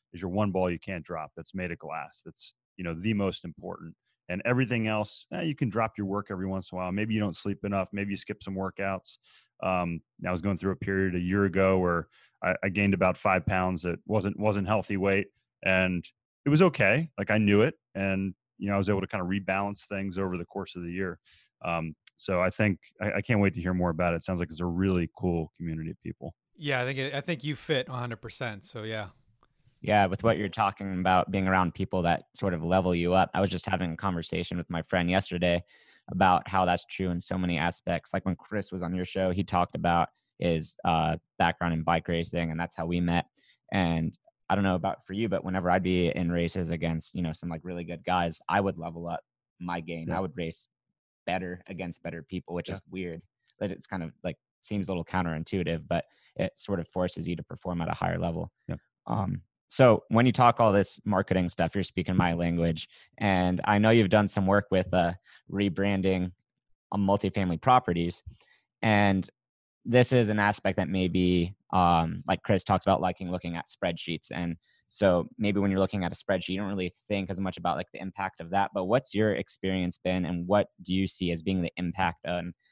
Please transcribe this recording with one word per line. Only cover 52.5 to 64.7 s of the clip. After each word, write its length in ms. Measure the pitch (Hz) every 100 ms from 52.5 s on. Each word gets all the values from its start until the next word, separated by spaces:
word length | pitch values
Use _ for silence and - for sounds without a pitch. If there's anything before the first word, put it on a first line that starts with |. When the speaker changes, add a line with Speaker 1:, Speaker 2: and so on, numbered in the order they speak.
Speaker 3:
which 160 | 87 -
Speaker 1:
Yeah. 60 | 95
Speaker 3:
is 60 | -
weird. 320 | 92 90 82 - _ _ -
But 120 | 104
it's 160 | - -
kind 160 | 95
of, 80 | 82 -
like, 140 | 90 78 _ _
seems 260 | - 104 95
a 40 |
little 140 | 92 82
counterintuitive, 800 | 92 87 78 82 95 85 82 -
but 160 | 85 - _ _ -
it 160 | 92 -
sort 220 | - 98
of 80 | 82
forces 400 | 90 90 - 85
you 80 | 85
to 80 |
perform 380 | 82 87 92 87
at 80 | 82
a 40 |
higher 240 | 82 90 87
level. 340 | 87 82 87 _ -
Speaker 1:
Yeah. 80 | 90 _ _ -
Speaker 3:
Um, 340 | - 95 92 - _ -
so 360 | - 127 107 -
when 160 | 110 123
you 60 |
talk 280 | 117 123 -
all 120 | 113
this 280 | 101 95 - 107
marketing 420 | 98 101 92 90
stuff, 240 | - 85 101
you're 80 |
speaking 320 | 90 - 90 92
my 180 | 87
language. 540 | 85 85 85 85 80 - - - -
And 440 | 104 95 90 90 -
I 120 | 104
know 120 | 110
you've 180 | 113 101
done 180 | 104 101
some 180 | - 95
work 200 | 101 -